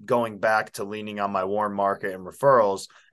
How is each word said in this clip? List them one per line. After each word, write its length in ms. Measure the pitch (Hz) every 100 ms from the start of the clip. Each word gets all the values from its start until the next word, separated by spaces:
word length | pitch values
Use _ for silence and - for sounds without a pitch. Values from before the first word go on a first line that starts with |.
going 340 | 104 120 117 104
back 360 | 110 110 107
to 100 | -
leaning 360 | 101 107 107 104
on 120 | 101
my 140 | 98 95
warm 280 | 104 104
market 400 | 101 98 98 101
and 120 | 92 90
referrals 600 | - 139 127 101 95 - - _